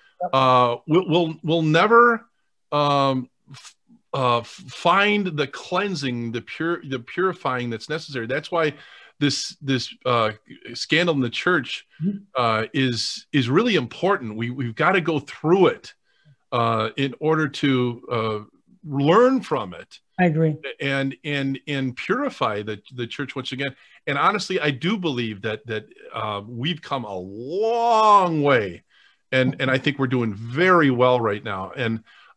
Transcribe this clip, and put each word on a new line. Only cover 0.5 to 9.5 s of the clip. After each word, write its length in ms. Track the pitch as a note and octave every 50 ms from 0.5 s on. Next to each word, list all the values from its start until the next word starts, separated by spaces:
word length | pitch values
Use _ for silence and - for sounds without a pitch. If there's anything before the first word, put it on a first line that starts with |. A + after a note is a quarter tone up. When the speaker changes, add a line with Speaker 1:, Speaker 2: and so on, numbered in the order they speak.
| B2+ B2 B2 A#2+ A#2+ - -
Speaker 2:
we'll, 220 | E3+ D#3 F3+ F#3 F#3
we'll, 260 | D3+ F3+ E3+ D#3+ D#3+ D#3+ -
we'll 180 | D3+ E3 E3+ D#3+
never, 640 | D#3 D#3 E3 F#3+ G#3+ A#3 A#3 A#3+ A#3+ A#3 A3+ - _ _ _ _ _ _ _ _ _
um, 580 | D3 D3 D3 C#3+ C#3+ C#3+ C#3 C3+ C3+ C3 B2 - _ _ _ _
f-, 240 | C#3+ - - - _ _ _ _ - _ _ _ -
uh, 240 | C#3 B2+ B2 A#2+
f-, 80 | A#2 A2
find 800 | - - - - C3 - - - E3+ F3 G3 G3+ G#3 G#3 G#3 G3
the 220 | F#3 D#3 D3 C#3+
cleansing, 840 | C3+ - - - - F3+ F3+ G3+ G3+ F#3+ C#3+ C#3 C3 B2 A#2+ A#2 A#2
the 100 | A2+ A#2
pure, 400 | A2 - - - D#3+ E3 F3 D#3+ -
the 120 | C#3 C3 B2
purifying 720 | A#2 - - F3 F3+ F#3+ F3+ - - C#3 B2+ B2+ B2 A#2+
that's 180 | A#2 A2 - -
necessary. 380 | D3+ D#3+ - - C#3 B2 A2+
That's 240 | A2+ B2+ D#3 - -
why 240 | F3 E3 D#3+ D3+ C#3+ - - - - - - - _ _
this, 380 | C#3+ C#3+ - - - -